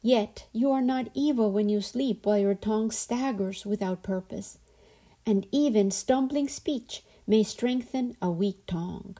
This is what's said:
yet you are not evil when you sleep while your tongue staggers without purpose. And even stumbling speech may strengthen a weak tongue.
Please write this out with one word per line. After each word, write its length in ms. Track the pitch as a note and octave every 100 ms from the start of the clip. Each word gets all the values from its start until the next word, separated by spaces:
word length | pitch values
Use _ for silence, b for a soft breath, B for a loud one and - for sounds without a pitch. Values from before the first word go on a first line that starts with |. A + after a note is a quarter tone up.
yet 420 | A3+ A#3+ G#3 - -
you 200 | A3 C4+
are 100 | C4+
not 280 | B3+ C4 A#3
evil 380 | - C#4+ B3+ G#3+
when 160 | G3 G#3
you 120 | G#3
sleep 460 | G3+ B3 C4+ G3+ G3+
while 120 | G#3
your 180 | G3+ G3
tongue 340 | G#3+ A3 A3
staggers 720 | A3 - A#3+ C4+ G#3 F#3+ F#3+
without 380 | G3+ G#3 F#3+ F#3
purpose. 560 | - F#3+ F#3 - G3 - b b b b b b
And 220 | - G3 F#3+
even 400 | C#4 D4 G#3+ G3
stumbling 560 | - - B3+ C4 C#4+ C#4
speech 560 | - - C#4 - - b b
may 200 | - A3
strengthen 720 | G#3 - A#3+ B3+ A#3+ C4 B3 A#3
a 80 | F3+
weak 380 | E3+ G3+ F#3+ -
tongue. 500 | F3 F3 E3+ -